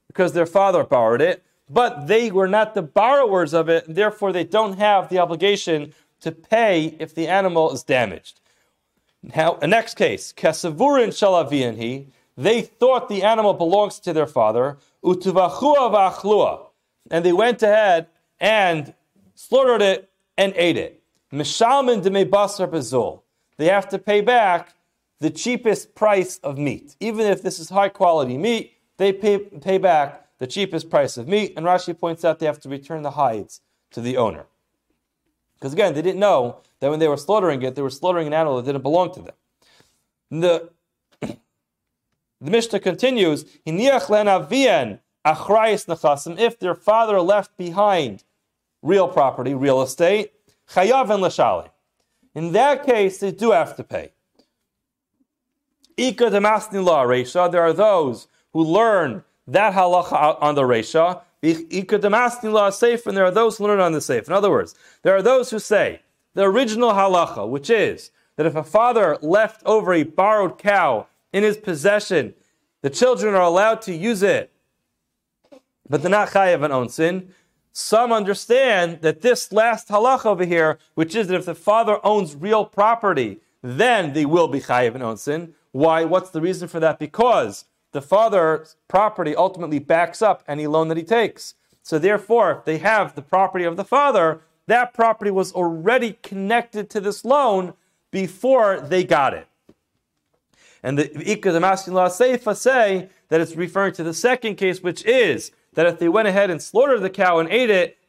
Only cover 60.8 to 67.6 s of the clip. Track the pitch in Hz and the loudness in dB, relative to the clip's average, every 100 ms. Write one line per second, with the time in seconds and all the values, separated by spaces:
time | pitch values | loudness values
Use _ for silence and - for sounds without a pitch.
60.8 | 110 160 175 180 - _ 156 160 - 180 | 0 2 2 -2 -14 _ -2 -2 -4 -8
61.8 | 190 202 202 220 240 240 220 214 202 - | -2 0 2 2 0 -2 -2 2 2 2
62.8 | 240 233 208 196 185 196 226 - 208 202 | 0 0 -2 0 2 2 0 0 0 2
63.8 | 175 151 - 120 143 196 202 123 87 - | 2 0 -2 -4 -2 0 2 2 -2 -10
64.8 | _ _ 180 196 208 262 - 214 - 202 | _ _ 0 2 2 2 0 -6 0 0
65.8 | 113 78 _ _ _ - 196 226 233 220 | 0 -4 _ _ _ 0 2 2 0 0
66.8 | 240 196 196 175 160 113 107 143 | 2 2 2 2 0 -4 -8 -6